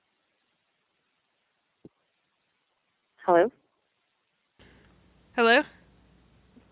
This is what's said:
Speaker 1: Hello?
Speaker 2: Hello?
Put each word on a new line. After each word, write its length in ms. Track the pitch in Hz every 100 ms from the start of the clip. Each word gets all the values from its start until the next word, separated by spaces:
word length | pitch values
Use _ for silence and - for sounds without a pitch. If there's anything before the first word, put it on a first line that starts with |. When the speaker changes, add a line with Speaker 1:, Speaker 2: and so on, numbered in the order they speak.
| _ _ _ _ _ _ _ _ _ _ _ _ _ _ _ _ _ _ - _ _ _ _ _ _ _ _ _ _ _ _ _
Speaker 1:
Hello? 260 | - 175 208 - _ _ _ _ _ _ _ _ _ _ - - - _ _ _ _
Speaker 2:
Hello? 280 | - 233 247 302 - - _ _ _ _ _ _ - -